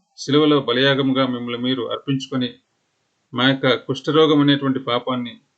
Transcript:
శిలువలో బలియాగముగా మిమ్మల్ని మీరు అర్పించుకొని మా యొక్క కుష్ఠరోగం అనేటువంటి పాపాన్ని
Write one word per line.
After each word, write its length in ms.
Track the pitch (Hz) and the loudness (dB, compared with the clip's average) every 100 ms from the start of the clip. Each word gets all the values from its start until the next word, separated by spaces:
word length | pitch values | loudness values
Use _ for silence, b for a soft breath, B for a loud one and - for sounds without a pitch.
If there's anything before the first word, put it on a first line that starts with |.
| _ - | _ -14
శిలువలో 420 | - 147 151 147 | 0 2 4 2
బలియాగముగా 680 | 117 123 139 135 135 131 127 | 2 0 2 2 0 0 -2
మిమ్మల్ని 340 | 123 120 120 | -4 -8 -6
మీరు 220 | 127 127 | -4 -4
అర్పించుకొని 720 | 113 117 - 135 135 131 120 127 _ _ _ _ _ _ _ | -4 -6 -4 -4 -4 -4 -6 -8 _ _ _ _ _ _ _
మా 160 | 117 127 | 0 0
యొక్క 260 | 135 135 113 | 2 2 0
కుష్ఠరోగం 680 | - 131 - 151 156 147 | -2 -6 0 2 4 4
అనేటువంటి 380 | 143 143 139 131 | 4 2 0 -4
పాపాన్ని 580 | 117 120 127 123 120 113 _ | -2 -4 -4 -6 -6 -12 _